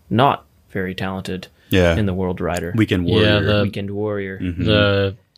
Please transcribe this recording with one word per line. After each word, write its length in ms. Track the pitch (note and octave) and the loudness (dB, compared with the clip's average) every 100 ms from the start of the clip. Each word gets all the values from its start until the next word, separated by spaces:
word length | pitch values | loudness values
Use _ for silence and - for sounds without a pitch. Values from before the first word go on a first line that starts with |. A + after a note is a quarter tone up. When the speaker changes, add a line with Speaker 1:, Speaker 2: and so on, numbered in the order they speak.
| - | -4
Speaker 1:
not 340 | A2 C#3 - _ _ _ | 2 2 2 _ _ _
very 240 | G#2 F#2 | -8 -6
talented 520 | F2+ F#2+ F#2+ F#2+ F#2 - _ - | -6 -8 -8 -8 -10 -10 _ -2
Speaker 2:
Yeah. 260 | F#2+ F2 E2+ | 2 4 4
Speaker 1:
in 80 | G2+ | 0
the 60 | |
world 260 | F2+ F#2 E2+ | -2 -4 -4
rider. 320 | D#2+ F2 E2+ A2+ | -4 -4 -4 0
Speaker 2:
Weekend 320 | G#2+ G2 F2 | 0 2 2
Speaker 3:
Yeah, 60 | |
Speaker 2:
warrior. 260 | F2 G#2+ G#2 | 2 4 2
Speaker 3:
the 220 | G2+ G#2 | 2 0
Speaker 1:
Weekend 280 | G2+ G#2 G2 | 0 -4 -8
warrior. 460 | G2+ G#2+ G#2 G2 F#2+ | -6 -4 -4 -6 -6
Speaker 2:
Mm-hmm. 240 | F#2 E2+ | -6 -2
Speaker 3:
the 500 | A2 G#2+ G#2 G2 G2 G2 _ | 2 4 4 2 0 -4 _